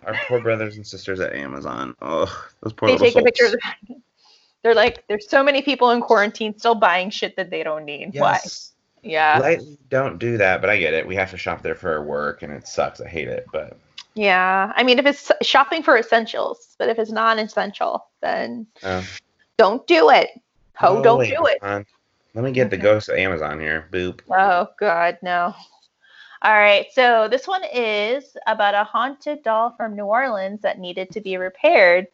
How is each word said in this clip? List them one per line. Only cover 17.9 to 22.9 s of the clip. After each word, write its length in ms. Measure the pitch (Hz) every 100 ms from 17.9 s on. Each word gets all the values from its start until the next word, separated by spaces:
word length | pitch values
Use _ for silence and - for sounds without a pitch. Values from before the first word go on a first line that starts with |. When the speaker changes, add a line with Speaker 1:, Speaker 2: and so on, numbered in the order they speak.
| - _ _
Speaker 2:
then 440 | - - - 233 220 _
Speaker 1:
Oh. 220 | 95 92 92 - _ _ _ -
Speaker 2:
don't 300 | 196 233 -
do 240 | 330 311
it. 200 | 240 - - _ _ _ -
Ho, 180 | 180 202
Speaker 1:
Oh, 40 |
Speaker 2:
don't 220 | 233 240
do 220 | 113 320 320
it. 120 | -
Speaker 1:
Amazon. 240 | 98 101 104 _ _ _ _
Let 80 | 110
me 60 | 131
get 180 | 131 117
the 60 | 95
Speaker 2:
Mm-hmm. 60 |
Speaker 1:
ghost 260 | 101